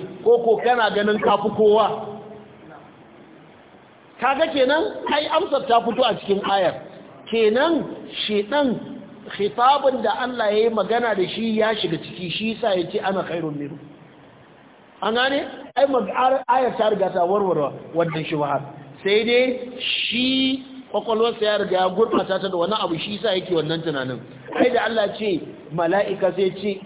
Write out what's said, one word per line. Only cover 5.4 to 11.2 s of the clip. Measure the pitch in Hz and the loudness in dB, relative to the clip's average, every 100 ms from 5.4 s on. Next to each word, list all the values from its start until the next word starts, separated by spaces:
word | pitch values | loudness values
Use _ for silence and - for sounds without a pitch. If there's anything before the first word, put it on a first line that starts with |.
| 381 277 - | 2 0 2
ta | 233 | 2
fito | 233 226 | 2 2
a | 254 185 | 0 0
cikin | - 196 190 | -2 -2 0
ayar. | 196 180 - - - - - - | 2 2 -2 -8 -18 -20 -20 -4
Kenan | 226 214 233 320 302 180 - - - - | 2 4 4 2 2 -2 -10 -12 -8 -2
shedan | 208 202 294 277 165 - - - - - - | -2 0 0 2 0 -6 -14 -16 -18 -14 -4
khitabin | 202 208 247 285 277 254 | -2 2 4 4 2 2
da | 214 214 | 0 -2
Allah | 254 247 214 | -4 -2 0
ya | 214 | 2
yi | 226 | 2
magana | 214 185 233 240 | 2 0 0 0
da | 202 | 0